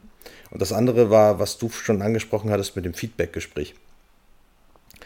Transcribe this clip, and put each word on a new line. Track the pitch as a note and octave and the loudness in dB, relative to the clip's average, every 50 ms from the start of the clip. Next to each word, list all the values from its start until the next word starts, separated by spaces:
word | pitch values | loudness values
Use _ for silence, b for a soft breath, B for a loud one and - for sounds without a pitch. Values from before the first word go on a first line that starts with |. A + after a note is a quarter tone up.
| - - - B B B B B B B | -16 -20 -20 B B B B B B B
Und | - - | -8 -6
das | G2 F#2 - | -4 -2 0
andere | G#2+ A#2+ B2 A#2 A#2 A#2+ G2+ | 0 2 2 4 4 4 6
war, | G#2+ A2 G#2+ G#2 G#2 F2 | 6 6 6 6 4 2
was | G2+ - - - | -2 -4 -6 -6
du | - A2+ | -8 -8
schon | - - - - A2+ F#2+ G2 | -8 -6 -2 -2 -2 0 0
angesprochen | A2 A2+ A2 - - - G#2 G2+ G#2+ | -2 -2 -2 -2 -4 -4 -4 -2 -2
hattest | G#2 G2+ G2 - - | -2 -2 -2 -4 -6
mit | G2 F2 | -8 -8
dem | F2+ E2+ | -8 -8
Feedback-Gespräch. | - - A2 - - F2 - - G2 - - - - D2+ - - - - - - - _ _ _ _ _ _ _ _ _ _ _ _ _ _ _ _ _ _ - B B | -8 -10 -8 -4 -4 -6 -4 -6 -10 -12 -10 -8 -10 -10 -10 -12 -18 -20 -20 -20 -20 _ _ _ _ _ _ _ _ _ _ _ _ _ _ _ _ _ _ -20 B B